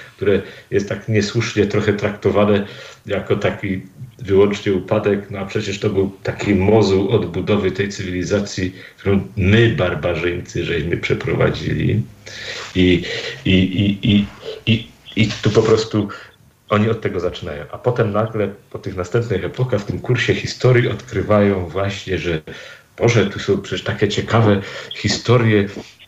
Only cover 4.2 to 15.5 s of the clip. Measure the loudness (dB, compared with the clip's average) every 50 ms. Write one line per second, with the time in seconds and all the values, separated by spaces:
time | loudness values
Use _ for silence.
4.2 | -2 2 4 4 6 4 2 -2 -2 0 0 0 0 0 -2 0 2 2 0 0
5.2 | -2 -8 -10 -10 -8 -6 -4 -4 -4 -4 -6 -2 -2 0 0 0 0 -2 -4 -6
6.2 | -6 -6 -6 -4 0 0 2 4 4 6 6 6 6 4 4 2 2 2 2 2
7.2 | 0 0 -4 -4 0 0 0 2 0 -2 -2 -2 -4 -4 -4 -8 -8 -6 -4 -4
8.2 | -2 0 0 0 -2 -2 -6 -6 -6 -6 -6 -10 -20 -20 -16 -6 -2 0 0 0
9.2 | 0 -2 -4 0 2 4 6 6 6 4 4 2 0 0 -2 -2 -2 -2 -2 0
10.2 | -2 -2 -4 -4 -8 -8 -6 -6 -4 -2 -2 -2 -2 -2 -4 -4 -2 -2 -2 -2
11.2 | -2 -2 0 2 2 0 0 -2 -4 -2 -2 0 0 0 0 0 -2 -4 -10 -20
12.2 | -20 -18 -16 -14 -12 -12 -12 -12 -12 -6 0 4 4 4 4 4 0 -4 -8 -8
13.2 | -8 -10 -10 -4 0 2 4 4 4 2 2 2 2 2 0 0 2 4 4 4
14.2 | 2 0 -6 -14 -12 -12 -12 -6 0 0 0 0 0 -8 -20 _ -18 -8 0 0
15.2 | 0 0 0 -2 -2 2